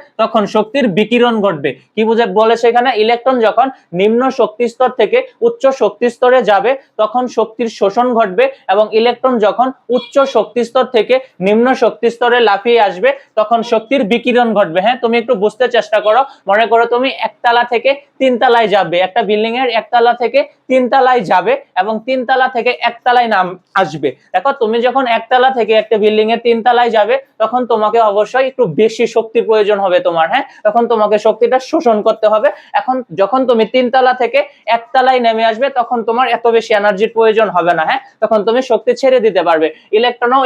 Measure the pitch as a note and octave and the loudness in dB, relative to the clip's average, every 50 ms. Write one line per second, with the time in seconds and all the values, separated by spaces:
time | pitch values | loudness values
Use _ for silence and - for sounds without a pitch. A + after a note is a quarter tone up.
0 | - - _ - A3 A3+ - A3 G3+ - - A3 G#3 G#3+ - C#4 C#4+ A#3 E3+ D#3+ | -6 -10 _ -4 -4 -2 0 -2 -2 0 0 -2 -2 -2 -2 -2 -2 0 0 -2
1 | G3 - A#3 A#3+ A#3+ A#3+ A3+ A3 F#3 D3+ D3+ D3 C#3 C#3+ B2 - _ _ _ G#3 | -2 0 0 2 2 2 0 0 -2 -2 -2 -4 -4 -6 -6 -8 _ _ _ -4
2 | A3 A3 A3+ G#3+ A#3 G3 F#3 G#3 A3+ A3 A#3 A#3 A#3 A#3 A#3 A#3+ A#3+ C4 B3 G#3+ | -2 0 0 0 0 0 0 0 2 2 2 2 2 2 2 2 0 0 0 0
3 | G#3+ A3 A#3+ A#3 A#3 - C4 B3 A3 G#3 G3 A3+ B3+ C4+ C4 - _ _ - F3 | 0 0 0 0 0 0 0 2 2 0 2 0 0 -2 -4 -8 _ _ -4 -2
4 | G3 G#3+ A3+ A#3+ C4 C4 - - A3 G#3 - - A#3+ A3+ - - B3+ B3 B3+ - | 0 2 2 2 0 0 0 0 -2 -2 -2 -2 -4 -4 -2 0 -2 -2 0 0
5 | A3 F#3+ A3 B3+ C4 - - _ A#3 A#3 A#3 - - C4+ C4 - B3 G3+ - - | 0 0 0 0 -2 -4 -4 _ -2 -2 -2 0 0 -2 0 0 -2 -2 -2 -2
6 | A#3+ A#3+ A3+ - - B3 B3+ C4 A#3 F#3 G#3 G3 F3+ A3+ C#4 C4+ - _ _ - | -4 -4 -2 0 0 2 2 2 2 2 2 2 2 0 -2 -4 -6 _ _ -4
7 | G#3+ G#3+ - B3 B3+ A#3+ - - A3 A3 - - A#3+ A3+ - - - A#3+ G3+ A#3+ | -4 -2 -2 -2 -4 -2 -2 -4 -4 -4 -4 -6 -6 -6 -4 -2 -2 0 0 0
8 | B3 B3+ B3 A3+ A3+ G3 F3+ F#3+ B3+ C4+ - - _ - F#3+ G#3 G#3+ G#3+ G#3+ A3 | 0 0 0 0 0 0 0 0 0 0 -2 -4 _ -2 0 0 0 0 0 0
9 | A3+ A#3+ A#3+ - - C4 B3+ A3+ G3+ G#3 - - B3 C4 B3+ _ _ - A#3+ B3 | 0 0 0 0 -2 -2 0 0 0 0 0 0 -2 -2 -4 _ _ -4 -4 -4
10 | - - - C#4 C4+ C4+ - A#3 G3+ - - A#3+ A#3 A3+ - C4 B3+ B3+ - A3+ | -4 -2 0 0 0 2 2 0 -2 0 -2 -4 -4 -2 0 -2 -2 0 0 -2
11 | G3+ G#3+ B3 C4 C4 - _ - F3+ G3 G#3 A3 A#3+ C4 C4 - A#3+ G#3+ - - | 0 2 0 -2 -2 -6 _ -4 -2 0 2 2 2 2 2 2 0 0 0 0
12 | - A#3 A3+ - B3 A#3+ A#3+ B3 A#3 G#3+ G3 G3 - A#3+ A#3+ A#3 G#3+ G3 F3+ F3+ | -2 -4 -2 0 0 0 2 2 2 2 2 0 0 2 2 2 2 0 0 0
13 | G3 C4 C#4 - - _ _ - G#3+ G#3+ A#3 A3+ G#3+ A3 A#3 A3 A3 - C4+ C#4 | -2 -2 -2 -2 -6 _ _ -4 -2 0 0 -2 0 0 -2 -2 -2 -2 -2 -2
14 | A#3+ F#3 A#3 A#3 A#3 B3 A#3 A#3+ A#3+ A3+ G#3+ G3 G3+ E3 D#3+ F#3 F3+ A3+ B3+ B3 | 0 0 -2 -2 0 0 0 2 0 2 2 0 0 0 0 -2 0 0 0 0
15 | B3 A3+ A#3 A#3+ A#3 A#3 B3+ F#3+ G3 G#3 G3+ - B3 A#3+ A#3 A3+ G#3+ - - G#3+ | -2 -2 -2 -2 -2 -2 -2 -2 -2 -2 -2 -2 -2 0 0 -2 -2 0 -2 0
16 | F3+ G#3 G#3+ B3 C#4 C4+ - - _ F#3+ G3 G#3+ A3+ A#3 A#3 A3+ A#3 A#3 A#3+ A#3+ | 0 2 2 2 0 -2 -6 -10 _ -2 0 0 2 2 2 2 2 2 0 -2
17 | B3+ C4+ A3 - - A3 - _ - B3 A#3 A#3+ A#3+ A#3+ B3 A3+ A#3 C4 C#4 - | -2 -2 -4 -6 -8 -8 -8 _ -2 0 2 0 0 0 -2 -2 -2 -2 -2 -4
18 | - _ _ - C4+ C4 B3 G#3+ C4 B3+ A#3 A#3 A3+ G3 F#3 G3+ F#3 E3 E3 F3 | -6 _ _ -2 0 0 0 2 2 2 2 2 2 2 2 0 0 0 -2 -2
19 | F#3 F#3 F#3 A#3 A#3 F#3+ G#3+ G#3 G#3+ A3+ A3+ B3 C4 B3 A3+ A3+ G#3+ - - A#3+ | -2 -2 -2 -2 -2 0 0 -2 -2 -2 -4 -4 -4 -2 -2 -4 -4 -2 0 2
20 | A#3 A#3+ A#3 A#3 B3 A3+ A#3+ C4+ D4 - - _ _ - B3+ C4 B3+ A#3 B3+ C4+ | 2 2 2 0 -2 -2 0 0 -2 -2 -6 _ _ -2 0 0 0 2 2 2
21 | B3+ B3+ B3+ B3 G3 E3 G3+ F#3 F3 G#3 C4 - - _ _ F3+ F#3 G#3 A3 G#3+ | 2 2 2 0 0 0 0 0 0 0 -2 -2 -4 _ _ -4 -4 -2 -4 -6
22 | A3 B3+ C4 C4 B3 A3+ C4 B3+ C4 B3+ B3+ A#3+ A3 A#3+ A#3+ - - A#3 A#3 - | -4 -4 -4 -4 -2 -2 0 0 0 0 -2 -2 -2 -2 -2 -2 -2 -4 -4 -2
23 | - B3+ B3 B3 A#3+ A3+ A3 F#3+ F#3 F3+ F3+ F3 _ _ - G3 F#3+ D#3 C#3+ D#3 | -2 0 2 2 2 2 0 0 0 -2 -6 -12 _ _ -2 -2 -2 -2 -2 -4
24 | C#3 C#3 B2+ - _ _ - F#3 - C#4 C#4 C#4 A3+ G#3+ A3 A#3 A#3 B3+ A#3+ C4+ | -6 -6 -6 -8 _ _ -4 -2 -2 -2 -2 -2 -2 -2 0 0 0 0 0 -2
25 | C4 B3 A3+ A3+ A3+ - B3+ B3+ B3 C4 C4 B3 A3 G3+ A3 A3 G#3+ - A3+ G#3+ | 0 0 -2 -2 -2 0 0 2 2 2 0 0 0 0 2 0 0 0 0 0
26 | G3+ G#3+ G#3+ G#3+ G#3+ G#3+ A#3 A3+ A#3 A#3+ A#3 A3+ G#3+ B3 A#3+ A#3 A#3+ A#3+ A3 A3 | 2 2 2 2 0 0 -2 -2 0 0 0 0 0 0 2 2 2 2 2 0
27 | G#3 G#3 B3 C4+ C4+ - _ - A3 A3 A3+ B3 B3+ A#3 A#3+ G#3+ G#3+ G#3+ A3+ A#3 | 0 0 0 -2 -4 -8 _ -6 -4 -2 -2 -2 -2 -2 -2 0 0 0 2 2
28 | A3+ G#3+ G3 G#3 G#3+ G3+ - B3+ C4+ C4 B3+ - A#3+ F3+ D3+ C#3 G#3+ A3+ - - | 2 2 2 0 -2 -2 -2 -2 -2 -2 -2 -2 -2 -2 0 0 0 0 0 -2
29 | A#3 A3+ - A#3 A3 A3 - A#3+ G3+ G3 A3 A3 G#3 F#3+ G#3 G3 G3 F#3+ F3+ F3 | -4 -2 0 -2 -4 -2 -2 -2 0 0 2 2 2 2 0 0 0 0 0 0
30 | F3 F3+ E3+ E3 D#3+ E3+ G#3 C4 - - - - - G#3+ G#3 A#3 A#3+ A3 A#3 A3 | 0 0 0 0 0 0 0 -2 -4 -6 -8 -6 -2 -2 0 0 0 0 0 0
31 | G#3+ G3+ A3 G#3+ - A3+ G#3+ A3 A#3+ A#3 B3 C4 C4 - - E4 - A#3+ A3 G#3 | 0 2 0 2 2 0 0 2 0 0 0 0 -2 -2 -4 -2 0 0 0 0
32 | G3 A3+ G#3+ A3 - G#3+ G#3+ G#3+ A3+ D4 - - - - - G3+ G3+ - B3+ B3+ | 0 0 0 0 0 0 2 2 0 0 -2 -4 -8 -6 -4 -4 -2 -2 -4 -4
33 | A#3+ - E3+ E3 G3 G3 - C4 C4 A#3+ B3 A3+ A3 A3 - B3+ B3 A#3+ B3 C4 | -6 -6 -4 -2 -2 0 0 0 0 0 0 0 0 0 0 0 0 0 0 0
34 | B3+ B3+ B3 B3+ B3 A#3 A#3 C#4 D4 - - _ _ - A3+ A#3 A#3 - - C4 | 2 2 0 0 -2 -2 0 -2 -2 -4 -8 _ _ -4 -4 -4 -4 -2 -2 0
35 | B3+ C4 C4 B3 A#3+ A#3 A3 A3 A3+ A3+ A3 G#3+ C4 C#4 C#4 B3+ A#3+ A#3+ B3+ A#3 | 2 2 2 2 2 0 0 0 0 -2 0 -2 -2 -2 -2 -2 -4 -2 -4 -4
36 | G#3+ A#3 A#3 A#3+ B3+ A#3+ A#3 A3+ - A#3 A3+ A3+ A3 - A3 G#3 G3+ G#3 G3+ F3+ | -2 -2 -2 0 0 0 -2 -2 0 0 0 0 0 0 0 2 2 0 0 0
37 | G#3+ A3 A3+ A3 A3+ A3 G#3+ G#3+ A3 G3 E3 F3+ E3 E3+ E3+ E3 D#3+ F#3 A#3+ A#3 | -2 -2 0 2 2 2 2 2 0 0 0 0 0 0 0 0 0 -2 -4 -4
38 | - - _ _ - G#3 A3+ G#3+ F#3+ G3+ A3+ B3+ C4 B3+ A#3 - - - A#3+ - | -6 -12 _ _ -2 0 0 0 -2 -2 -2 -4 -2 0 -2 0 0 -2 -2 0
39 | - C4 C4 B3+ G#3 A3+ F3 F#3 E3 F#3 E3 D#3 D#3+ D3+ D#3 - _ _ - G#3+ | 0 2 2 2 2 2 0 0 2 2 2 2 0 -2 -4 -6 _ _ -2 0
40 | A#3 B3 A#3 - A#3+ A#3+ B3 C4+ C4 | 0 0 -2 -2 -2 0 0 2 2